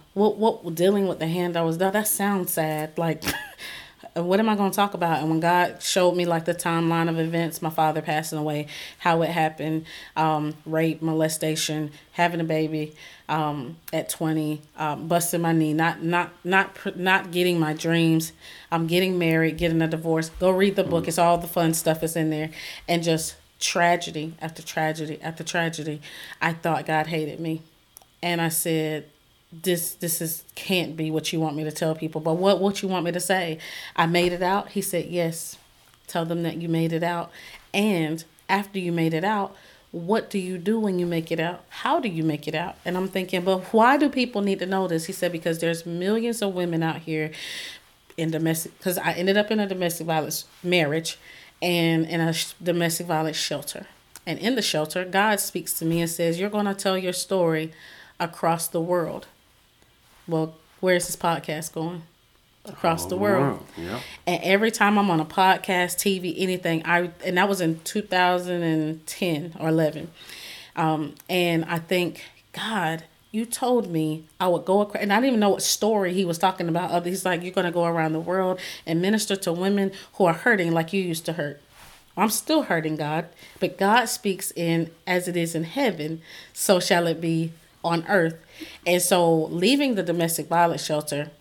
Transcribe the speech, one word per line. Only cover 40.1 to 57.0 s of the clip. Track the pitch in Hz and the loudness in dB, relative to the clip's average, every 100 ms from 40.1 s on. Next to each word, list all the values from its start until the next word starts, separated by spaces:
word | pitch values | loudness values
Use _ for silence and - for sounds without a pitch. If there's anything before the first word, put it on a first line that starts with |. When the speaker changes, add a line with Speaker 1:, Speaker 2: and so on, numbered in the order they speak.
| 220 220 | 0 0
Speaker 1:
do | 202 | -4
you | 180 185 | -4 -4
do | 175 226 | -2 0
when | 208 180 | 0 0
you | 175 | 0
make | 165 160 | -2 -2
it | 165 | -2
out? | 165 185 - | -2 -6 -14
How | - 247 330 | -6 0 0
do | 240 | 0
you | 165 | -2
make | 160 147 151 | -2 -2 -4
it | |
out?" | 156 175 - | -4 -6 -8
And | 175 | -6
I'm | 180 190 | -4 -2
thinking, | 190 185 185 | -4 -2 -2
"But | 180 190 190 | 0 0 2
why | 226 240 285 | 4 6 6
do | 294 | 2
people | 262 247 202 | 2 -2 0
need | 202 190 | 0 0
to | 180 | -2
know | 190 185 | -2 0
this?" | 165 160 | -2 -4
He | |
said, | 185 175 | -4 -4
"Because | 170 170 165 | -2 -2 0
there's | 170 165 170 | -2 -2 -4
millions | 170 185 220 233 220 | -2 0 0 0 -2
of | 202 | -2
women | 180 175 165 | 0 0 0
out | 160 156 | 0 -2
here | 165 156 156 156 - - - - - _ _ - | -4 -4 -4 -6 -12 -12 -12 -16 -20 _ _ -4
in | 160 | -2
domestic," | 156 160 165 - - | 0 0 0 -4 -6
'cause | 190 165 | -4 -2
I | 165 | -2
ended | 170 190 202 | 0 2 2
up | 208 | 2
in | 214 | 0
a | 196 | -2
domestic | 185 175 170 165 | -2 -2 -2 -2
violence | 160 147 160 - - | -2 -2 -6 -10 -8
marriage | 175 180 147 160 160 - - - - _ | 0 2 2 0 -4 -10 -16 -20 -20 _
and | 180 175 165 165 | 0 2 4 2
in | 160 170 | 2 0
a | 165 | 0
sh-, | 165 - - | -2 -6 -4
domestic | 175 170 170 165 175 | -2 0 0 -2 -2
violence | 156 160 160 | 0 0 -2
shelter. | - 143 - - - - _ - - | -4 -6 -8 -12 -14 -20 _ -12 -8
And | - | -4
in | 214 254 | -2 0
the | |
shelter, | - 156 156 180 185 | 0 -2 -2 -4 -2
God | 190 214 202 | 2 2 2
speaks | - 180 165 - | -2 -6 -6 -4
to | 165 | 0
me | 170 | 0
and | 170 | 0
says, | 165 170 165 | 0 0 0
"You're | 202 | -2
gonna | 208 202 | -2 -2
tell | 196 196 | -2 -2
your | 185 | 0